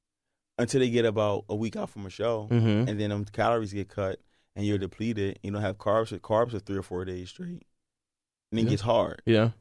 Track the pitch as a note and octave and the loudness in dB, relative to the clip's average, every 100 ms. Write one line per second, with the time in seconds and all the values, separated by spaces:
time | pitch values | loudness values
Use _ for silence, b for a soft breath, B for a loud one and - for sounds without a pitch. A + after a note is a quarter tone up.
0 | _ _ _ _ _ - A#2+ C3+ B2+ A#2+ | _ _ _ _ _ -4 0 2 4 4
1 | A2+ G#2+ G#2 G2+ - G#2+ A2+ G#3+ G3 G#2+ | 2 2 0 0 -4 -4 -4 -4 -8 -10
2 | F#2+ - A2+ A2 G#2+ A#2+ A2+ G#2 B2+ G#2 | -12 -4 -2 -2 2 4 4 4 0 -2
3 | G#2 G#2 G#2 - G#2+ A#2+ G#2 G2+ F#2 - | -2 -2 -4 0 2 2 -2 -6 -6 -4
4 | F#2+ - _ _ _ G2+ G#2 G2+ F#2 - | -4 -6 _ _ _ -4 0 0 -2 -4
5 | A2 G#2 G2 - G2+ G#2 G#2 G2+ G#2+ A2 | -4 -2 -2 -4 -6 -4 -4 -2 2 2
6 | A2+ F#2 - G#2+ A#2+ A2 - G2 F2+ F2+ | 0 -6 0 2 2 -2 -6 -6 -4 -6
7 | F#2 F#2 F#2 - F3 F3 - _ _ _ | -6 -8 -10 -12 -12 -12 -18 _ _ _
8 | _ _ _ _ _ G#2+ A2+ G2+ A2 A2+ | _ _ _ _ _ 0 2 2 2 2
9 | F2+ - - A2 A#2 - | 2 -2 2 4 4 0